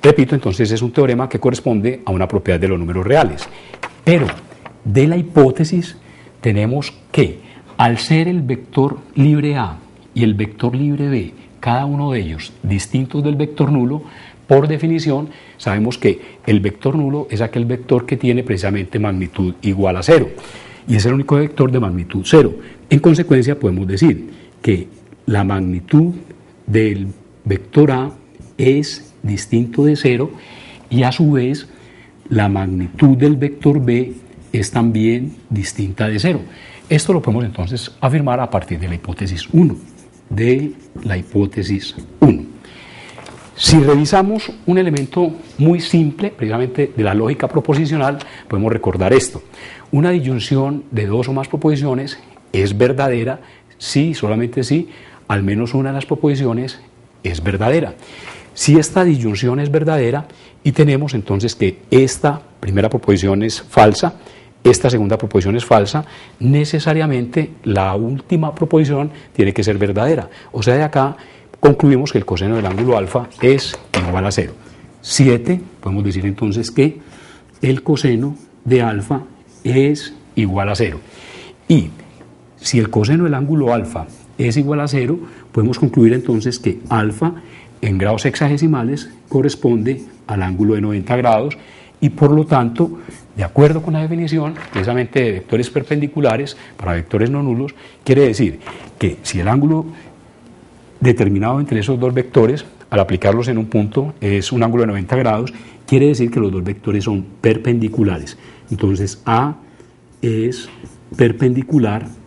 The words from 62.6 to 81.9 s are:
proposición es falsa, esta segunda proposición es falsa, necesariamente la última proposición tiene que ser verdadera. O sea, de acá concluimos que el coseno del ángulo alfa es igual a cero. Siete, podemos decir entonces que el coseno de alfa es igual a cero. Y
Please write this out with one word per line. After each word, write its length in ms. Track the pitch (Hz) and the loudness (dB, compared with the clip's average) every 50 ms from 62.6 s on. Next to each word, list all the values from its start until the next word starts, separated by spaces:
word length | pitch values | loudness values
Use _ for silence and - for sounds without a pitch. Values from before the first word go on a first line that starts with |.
| - 101 95 98 101 110 | -6 -2 0 0 0 0
proposición 540 | - 120 - - 101 92 90 98 98 98 107 | -2 -2 2 2 2 2 4 0 0 0 0
es 180 | 113 - - | -2 -4 -8
falsa, 540 | - - - - 110 107 104 - - 160 - - - - - - - - _ _ - | -14 -2 4 6 6 6 6 2 -2 -4 -4 -6 -20 -20 -20 -20 -20 -20 _ _ 4
esta 260 | 123 123 - - 135 | 4 4 6 2 0
segunda 280 | 123 113 104 101 110 110 | 0 2 0 0 -2 -2
proposición 400 | - 107 - 101 92 98 101 120 | -4 0 0 0 0 2 -2 -2
es 80 | 117 | 2
falsa, 400 | - 123 110 101 101 - 151 151 - - - - - - _ | 4 4 4 4 2 -2 -6 -6 -6 -16 -20 -20 -20 -12 _
necesariamente 1120 | 117 123 139 147 151 147 - 156 - 165 156 160 156 156 139 123 120 120 - 165 156 - - - - | 0 2 2 2 2 0 -2 -2 0 0 0 0 0 0 -2 -2 -4 -2 -2 -2 -2 -4 -8 -8 -4
la 280 | 110 101 98 95 95 95 | -2 0 0 0 0 -2
última 600 | 101 113 117 135 135 - - 180 165 160 156 - | -2 -2 -4 -4 -6 -4 -2 -2 0 0 -2 -2
proposición 560 | - 165 156 - 160 160 139 147 139 143 151 - - - - _ | -4 -2 2 2 2 2 2 0 -2 -4 -6 -8 -12 -20 -16 _
tiene 200 | - 107 98 98 | 0 0 0 2
que 100 | - 101 | -2 -2
ser 140 | 104 104 98 | -2 0 0
verdadera. 520 | 104 101 98 101 113 143 165 139 104 - - - - - - | -2 -2 0 0 0 0 0 -2 -2 -8 -16 -20 -20 -12 -8
O 100 | 117 104 | -4 0
sea, 120 | 123 123 | 2 2
de 80 | 139 151 | 2 0
acá 340 | 151 - 139 135 139 147 - - - - - - - - _ | 0 0 0 0 0 -4 -10 -18 -20 -20 -20 -20 -20 -14 _
concluimos 540 | - 147 143 - - 143 139 127 143 147 - | 2 2 2 4 4 4 4 2 0 0 -2
que 40 | 113 | -4
el 80 | 95 | -2
coseno 300 | - 98 87 95 101 117 | -2 -4 -4 -2 -2 -2
del 100 | 113 104 | -2 -2
ángulo 320 | 95 95 98 117 127 120 107 | -4 -4 -2 0 0 0 0
alfa 300 | 98 92 - 127 120 - - - | -2 -2 -4 -6 -6 -6 -8 0
es 360 | - 127 135 139 - - - - - - - 101 90 87 | 2 4 4 2 0 -6 -12 -14 -12 -6 -4 -4 -4 -2
igual 180 | 90 92 95 | -2 -2 -2
a 60 | 101 | -2
cero. 220 | 98 - 90 - - - - - - - - - - - | -2 -2 -4 -4 -8 -16 -20 -20 -20 -20 -20 -20 -20 -20
Siete, 580 | - - - - 135 131 120 117 120 - 180 180 180 - - - | -12 -8 2 4 4 4 4 2 0 -2 -4 -4 -4 -12 -20 -10
podemos 240 | - 101 95 101 101 | -8 -6 -4 -2 -2
decir 200 | 101 92 95 92 | -2 -4 -2 -4
entonces 460 | 101 98 - 117 107 98 117 110 - | -4 -4 -2 -4 -2 -2 -4 -6 -4
que 280 | - - 135 156 156 - - - - - - - - - - _ _ _ | 0 2 2 2 0 -4 -18 -20 -20 -20 -20 -20 -20 -20 -20 _ _ _
el 220 | - 127 131 127 - | -2 -2 -2 -2 0
coseno 540 | - 151 135 - 139 120 113 127 147 147 - - _ _ _ _ | -2 -2 0 2 0 0 0 -2 -4 -6 -10 -16 _ _ _ _
de 180 | 117 127 127 | 2 2 2
alfa 420 | 120 117 107 101 101 - 143 131 - - - - - _ - - - | 2 2 -2 -4 -4 -4 -6 -6 -6 -12 -20 -20 -20 _ -20 -10 -6
es 480 | - 123 135 135 143 147 147 - - - - - - - | 0 2 2 4 2 2 -2 -4 -16 -18 -20 -20 -8 -4
igual 340 | - 110 98 92 98 98 101 | -2 -2 0 0 -2 -2 -2
a 60 | 104 | -2
cero. 240 | 95 117 90 76 76 - - - - - - - - - - - _ _ _ | -2 -2 -4 -4 -10 -16 -20 -20 -20 -20 -20 -20 -20 -20 -20 -20 _ _ _
Y 220 | 170 147 87 78 | 2 2 2 0